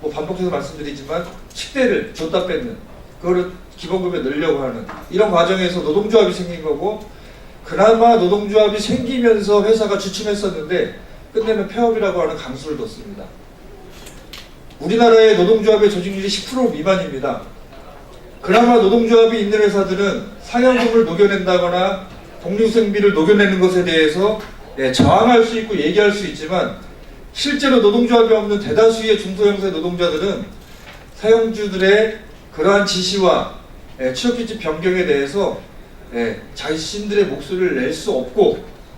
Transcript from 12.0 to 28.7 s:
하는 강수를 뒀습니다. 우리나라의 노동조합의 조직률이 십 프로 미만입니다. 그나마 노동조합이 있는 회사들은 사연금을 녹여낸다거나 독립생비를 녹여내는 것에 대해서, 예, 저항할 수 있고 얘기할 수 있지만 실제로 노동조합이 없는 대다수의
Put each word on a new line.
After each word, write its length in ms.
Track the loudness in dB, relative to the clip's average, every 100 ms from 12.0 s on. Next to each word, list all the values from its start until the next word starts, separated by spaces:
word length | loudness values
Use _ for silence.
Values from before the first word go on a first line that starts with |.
| -2 -2
하는 160 | -4 -6
강수를 400 | -12 -12 -10 -8
뒀습니다. 480 | -10 -12 -16 -16 -18 -20 -20 -20 -20 -20 -20 -20 -20 -20 -20 -20 -20 -20 -20 -10
우리나라의 580 | -2 4 6 8 6 6
노동조합의 520 | 4 4 4 4 4
조직률이 380 | 2 -4 -6 -6
십 220 | -6 -6
프로 180 | -2 -2
미만입니다. 760 | -2 -2 -2 -2 -6 -6 -6 -12 -20 -20 -20 -20 -20 -20 -20 -20 -10
그나마 340 | 0 4 6 4
노동조합이 640 | 4 2 4 4 4 2
있는 200 | 0 2
회사들은 680 | 2 2 0 -2 -2 -4 -8 -16
사연금을 600 | -6 2 2 4 2 2
녹여낸다거나 1040 | 2 2 2 2 0 0 0 0 -2 -4 -10 -20 -20 -14
독립생비를 720 | -6 0 2 2 2 2 2
녹여내는 460 | 4 4 4 4 2
것에 240 | 2 2
대해서, 560 | 0 2 2 2 0 -2 -8 -18 -16 -4
예, 120 | -2
저항할 540 | 2 4 4 6 4
수 140 | 4 -2
있고 160 | -4 -2
얘기할 340 | 0 2 2
수 160 | 0 -6
있지만 500 | -10 -6 -4 -4 -8 -16 -20 -20 -20 -18
실제로 480 | -8 -4 -2 2 4
노동조합이 540 | 4 4 4 4 4
없는 240 | 2 2 -4
대다수의 600 | 0